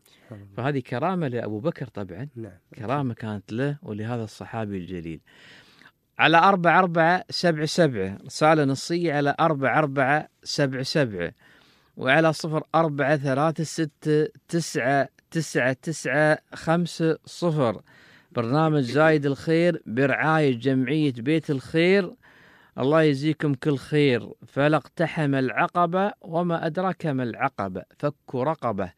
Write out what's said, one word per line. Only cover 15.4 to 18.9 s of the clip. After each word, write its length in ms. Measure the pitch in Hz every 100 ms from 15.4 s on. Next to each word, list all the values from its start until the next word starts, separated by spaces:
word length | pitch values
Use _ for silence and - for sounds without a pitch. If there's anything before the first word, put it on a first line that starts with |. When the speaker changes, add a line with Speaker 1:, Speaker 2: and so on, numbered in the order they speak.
| 151 156 127
Speaker 2:
تسعة 640 | 135 - 151 139 139 151 156 _
خمسة 640 | 151 - 170 170 - 160 -
صفر. 580 | - - 175 151 120 92 - - - - _
برنامج 480 | 123 117 147 160 151
زايد 460 | 120